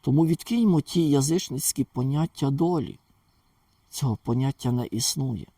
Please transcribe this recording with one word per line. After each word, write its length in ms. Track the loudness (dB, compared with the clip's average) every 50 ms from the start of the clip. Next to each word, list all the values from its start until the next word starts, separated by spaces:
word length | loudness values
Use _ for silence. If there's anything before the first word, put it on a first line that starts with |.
Тому 240 | _ 2 2 4 4
відкиньмо 560 | 4 2 -2 -2 -4 0 2 4 4 4 4
ті 280 | 2 0 0 0 2 4
язичницькі 720 | 4 2 2 2 0 -2 -2 -4 -8 -4 -4 -4 -2 -2 -4
поняття 680 | _ _ -4 -2 0 0 0 -2 -2 _ -2 -2 0
долі. 480 | 2 2 0 0 0 0 -2 -6 -10 -16 _ _ _ _ _ _ _ _ _ _ _ _ _ _ _ _ _ _
Цього 280 | -8 -4 -2 -2 -2
поняття 540 | -2 _ -2 -2 0 0 -2 -2 _ -2 -2
не 140 | -2 -2 -2
існує. 600 | -4 -4 -4 -4 -2 -2 -2 -4 -4 -4 -6 -10 _ _